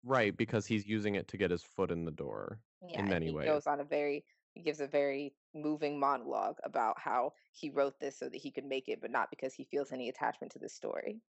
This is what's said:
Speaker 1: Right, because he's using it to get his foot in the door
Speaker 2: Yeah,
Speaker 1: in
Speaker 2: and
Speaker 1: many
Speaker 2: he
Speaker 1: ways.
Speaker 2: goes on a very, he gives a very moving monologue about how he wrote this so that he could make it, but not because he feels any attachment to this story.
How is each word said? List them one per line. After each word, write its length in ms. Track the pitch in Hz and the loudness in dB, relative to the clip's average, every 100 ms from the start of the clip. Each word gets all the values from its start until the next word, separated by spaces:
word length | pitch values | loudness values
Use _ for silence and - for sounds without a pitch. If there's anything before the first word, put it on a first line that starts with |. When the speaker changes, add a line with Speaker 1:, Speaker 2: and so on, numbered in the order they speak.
Speaker 1:
Right, 320 | 120 131 107 92 | 4 6 6 4
because 300 | 113 110 104 | 2 2 2
he's 220 | 110 101 | 0 2
using 280 | 110 104 101 | 0 2 0
it 120 | - | -2
to 80 | 95 | 0
get 140 | 95 | 2
his 120 | 87 | 2
foot 280 | - - 92 | -2 -2 0
in 140 | 85 82 | 2 -2
the 60 | |
door 500 | 76 69 53 50 110 _ _ | -4 -6 -6 -8 -10 _ _
Speaker 2:
Yeah, 200 | 180 165 | -10 -2
Speaker 1:
in 60 | 101 | 2
Speaker 2:
and 0 | |
Speaker 1:
many 200 | - 165 | 2 2
Speaker 2:
he 20 | |
Speaker 1:
ways. 120 | 151 | 0
Speaker 2:
goes 240 | 151 151 147 | 2 2 2
on 120 | 147 | -2
a 20 | |
very, 420 | 143 147 147 143 - _ _ | 0 0 0 -2 -4 _ _
he 80 | - | -6
gives 180 | 170 147 | -4 -2
a 80 | 139 | 0
very 480 | 147 143 139 143 _ _ | 2 2 0 -4 _ _
moving 460 | 151 151 151 151 147 | -4 -2 0 0 2
monologue 600 | 139 135 120 113 98 - | 2 2 0 0 0 -2
about 340 | - - 113 - | -4 0 2 0
how 340 | - 123 120 - _ | 0 2 0 -2 _
he 180 | - 151 | -10 -4
wrote 300 | 135 139 - | 2 0 0
this 180 | 139 - | -8 -4
so 120 | 135 | -8
that 80 | 131 | -6
he 140 | 143 | -8
could 140 | 139 139 | -8 -4
make 220 | 135 131 | -4 -2
it, 140 | 110 | -6
but 100 | 113 | -2
not 180 | 123 107 | 0 0
because 240 | - 131 | -2 -6
he 120 | - 135 | -6 -4
feels 260 | 139 135 | -2 -2
any 160 | 131 120 | -4 -6
attachment 420 | - 131 117 143 | -2 -2 -2 -10
to 60 | - | -10
this 160 | - - | -12 -8
story. 460 | - - - 220 _ | -6 -4 -4 -8 _